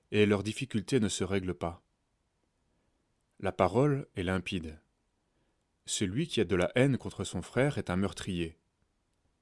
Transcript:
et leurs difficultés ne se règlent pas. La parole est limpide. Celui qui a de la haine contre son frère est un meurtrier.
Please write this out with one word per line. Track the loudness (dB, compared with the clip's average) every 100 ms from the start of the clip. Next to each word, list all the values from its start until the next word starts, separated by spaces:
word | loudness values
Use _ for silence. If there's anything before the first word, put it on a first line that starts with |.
| _
et | 4 6
leurs | 4
difficultés | 2 -4 -2 -2 0 2
ne | 2
se | 0
règlent | -2 0 -2
pas. | -4 -6 -6 _ _ _ _ _ _ _ _ _ _ _ _ _ _ _ _
La | -4
parole | 2 2 4 2 0 -4 -4
est |
limpide. | -2 -2 -2 -6 -6 -12 _ _ _ _ _ _ _ _ _ _
Celui | -8 -2 -2 0 0
qui | 0
a |
de | 2 2
la | 2
haine | 2 2 2
contre | -4 -8
son | -6 -6
frère | -4 0 0 0
est | -2
un |
meurtrier. | -2 -2 -4 -6 -4 -4 -8 _ _ _ _ _ _ _ _